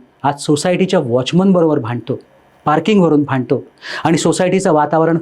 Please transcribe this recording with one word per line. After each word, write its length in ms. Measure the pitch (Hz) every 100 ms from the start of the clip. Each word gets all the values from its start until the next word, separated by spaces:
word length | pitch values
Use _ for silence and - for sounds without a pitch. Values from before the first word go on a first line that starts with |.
| - _
आज 160 | 139 143
सोसायटीच्या 600 | - 147 180 180 185 185
वॉचमनबरोबर 800 | 127 123 - 175 196 180 165 147
भांडतो, 400 | 113 120 - 117 - _ _ _
पार्किंगवरून 580 | 151 156 160 208 170 147
भांडतो 400 | 139 135 120 127 - _ - -
आणि 140 | 156 165
सोसायटीचं 560 | 175 160 180 185 190
वातावरण 440 | 151 147 160 160 165